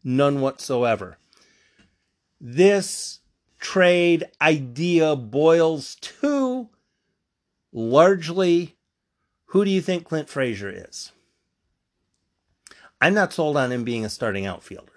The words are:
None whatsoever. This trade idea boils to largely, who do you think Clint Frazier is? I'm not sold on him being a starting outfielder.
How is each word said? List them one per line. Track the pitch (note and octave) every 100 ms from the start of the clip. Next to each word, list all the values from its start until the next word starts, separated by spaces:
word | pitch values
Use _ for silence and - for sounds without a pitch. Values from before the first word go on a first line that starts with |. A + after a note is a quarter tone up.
None | C3 C3 C#3+ C#3+
whatsoever. | C3+ C3+ - B2+ A#2+ G#2 F2+ - _ _ _ _ _ _ _ _ _ _ _ _
This | B2 C3 F#3+ G3+ F#3+ - - - _ _ _ _
trade | - F#3+ F3+ F3 F3 E3 - -
idea | D#3 D#3 B2+ A#2+ F3 E3+ D#3 C#3+
boils | A2 C3 D#3+ E3 D#3+ D#3 - -
to | - - C#4+ C#4+ C4 B3+ A#3 _ _ _ _ _ _ _ _ _ _
largely, | A#2 A2+ C#3 F3 G3 D#3+ F3 F#3 E3+ E3+ _ _ _ _ _ _ _ _
who | F#3
do | G3+
you | F#3+
think | F3+ F3+ E3+
Clint | D#3+ D3
Frazier | C#3 B2+ G2+ G2+ F#2 F2
is? | - - _ _ _ _ _ _ _ _ _ _ _ _ _ _ _ - - - _
I'm | D#3+
not | G#3 F#3
sold | - D3+ C#3+
on | B2
him | B2
being | A#2 A#2 G#2+
a |
starting | - A2+ G2 F#2+
outfielder. | - - F#2 -